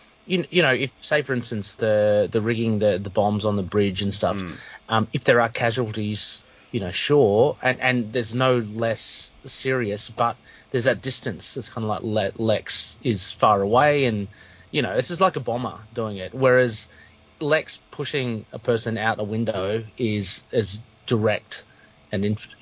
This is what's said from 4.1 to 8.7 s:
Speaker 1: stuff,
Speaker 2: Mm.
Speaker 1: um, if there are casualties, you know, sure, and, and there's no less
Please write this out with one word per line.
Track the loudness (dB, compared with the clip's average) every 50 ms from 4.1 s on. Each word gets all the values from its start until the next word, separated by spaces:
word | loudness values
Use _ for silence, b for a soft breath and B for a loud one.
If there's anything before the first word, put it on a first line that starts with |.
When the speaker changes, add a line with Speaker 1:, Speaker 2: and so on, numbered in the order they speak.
Speaker 1:
stuff, | -2 0 0 -2 -2 -2 -6
Speaker 2:
Mm. | -10 B B B B B B B -2
Speaker 1:
um, | 0 0 0 0
if | -4 -2 2
there | 4 4 4
are | 4 2
casualties, | 0 -2 -2 0 0 -2 -4 -4 -4 -4 -4 -4 -4 -4 -6 -8 -10 -12 -16 b b b b b
you | b -6
know, | -4 -4
sure, | -4 -4 0 4 4 6 6 6 6 6 4 4 2 0
and, | -2 -2 0 0
and | 0 0 2 0 0 -2
there's | -2 -4 -4 -2 0
no | 2 2 4 4 2
less | 0 -2